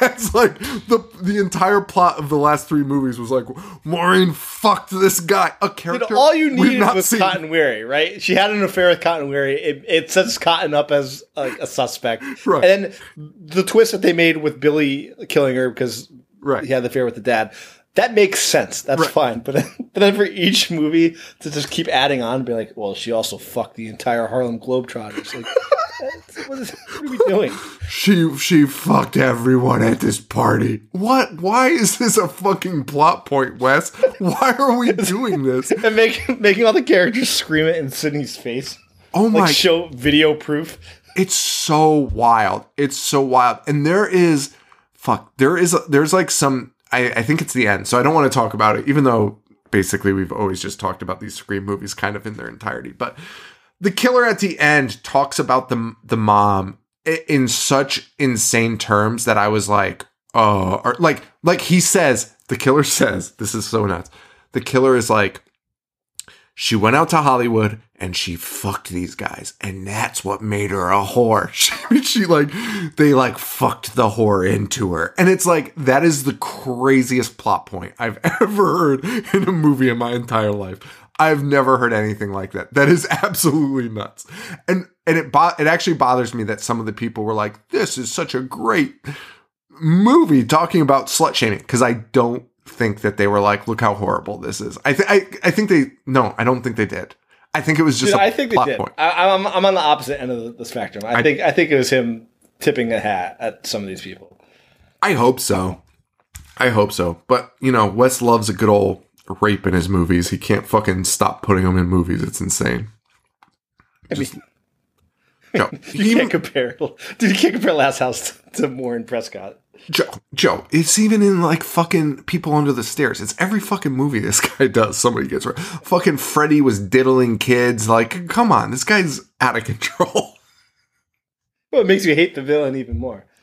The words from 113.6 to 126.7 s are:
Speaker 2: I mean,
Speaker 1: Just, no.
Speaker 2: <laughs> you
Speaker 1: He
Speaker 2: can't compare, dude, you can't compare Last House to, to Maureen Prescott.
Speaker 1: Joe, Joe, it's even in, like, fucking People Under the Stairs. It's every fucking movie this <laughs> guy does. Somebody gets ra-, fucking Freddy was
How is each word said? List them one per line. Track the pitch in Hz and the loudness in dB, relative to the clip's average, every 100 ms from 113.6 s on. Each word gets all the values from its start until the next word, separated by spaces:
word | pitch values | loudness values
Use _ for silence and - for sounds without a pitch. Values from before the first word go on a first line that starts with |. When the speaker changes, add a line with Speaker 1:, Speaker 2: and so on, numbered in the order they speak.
| _ _ _ _ - | _ _ _ _ -10
Speaker 2:
I | |
mean, | 143 139 | -8 -8
Speaker 1:
Just, | - - _ _ _ _ _ _ _ _ _ _ | -10 -20 _ _ _ _ _ _ _ _ _ _
no. | 202 - - | -2 -2 -4
Speaker 2:
<laughs> | - | -10
you | - | -2
Speaker 1:
He | 214 | 2
Speaker 2:
can't | 233 247 | 2 2
compare, | 165 - 139 123 - 147 - - - | -2 -4 -4 -4 -4 -8 -8 -16 -2
dude, | 214 | 0
you | 190 | 2
can't | 339 | 2
compare | 233 202 | 0 0
Last | 156 139 - | 2 0 0
House | 127 117 - - _ | -4 -4 -10 -12 _
to, | - | -4
to | 147 | -4
Maureen | 127 123 120 | -4 -6 -6
Prescott. | 113 117 110 98 98 - _ _ - | -6 -6 -8 -12 -16 -20 _ _ -6
Speaker 1:
Joe, | 151 - - _ | -2 -2 -6 _
Joe, | - 156 - - | -2 0 0 -2
it's | 156 160 - | 0 2 2
even | 214 214 | 4 4
in, | 202 190 | 4 4
like, | 170 165 | 2 0
fucking | - - 170 175 151 135 | -2 -2 0 0 0 -4
People | - 180 160 | -4 -4 0
Under | 151 143 | 0 2
the | 123 | 0
Stairs. | 110 - 131 - | -4 -2 -2 -2
It's | 104 - | -8 -4
every | 185 208 | -2 -2
fucking | - 196 151 | -4 -4 -4
movie | 127 143 120 | -2 -2 -2
this | 107 101 | -2 -2
<laughs> | - - | -2 0
guy | 135 | 2
does. | 120 107 - | 2 0 0
Somebody | 123 117 135 | -2 -2 -4
gets | 98 127 | -4 -6
ra-, | |
fucking | 120 175 156 - 175 175 143 | -8 -10 -12 -2 0 2 0
Freddy | - 151 151 151 | -2 0 4 4
was | 135 | 4